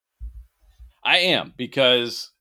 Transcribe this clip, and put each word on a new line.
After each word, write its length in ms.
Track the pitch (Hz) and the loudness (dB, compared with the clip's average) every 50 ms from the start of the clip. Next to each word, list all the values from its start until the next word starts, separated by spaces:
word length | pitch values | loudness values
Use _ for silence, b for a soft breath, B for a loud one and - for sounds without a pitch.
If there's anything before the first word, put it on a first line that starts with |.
| _ _ _ _ - - - - - _ _ _ _ _ _ _ - - _ _ _ | _ _ _ _ -16 -16 -16 -16 -20 _ _ _ _ _ _ _ -20 -20 _ _ _
I 140 | 123 151 180 | 0 2 2
am, 360 | 180 185 160 117 80 - - _ | 2 2 0 0 -2 -6 -8 _
because 720 | 127 117 - 143 135 123 123 123 120 117 113 - - - _ _ | -10 -6 0 2 4 4 4 2 0 -4 -8 -10 -14 -16 _ _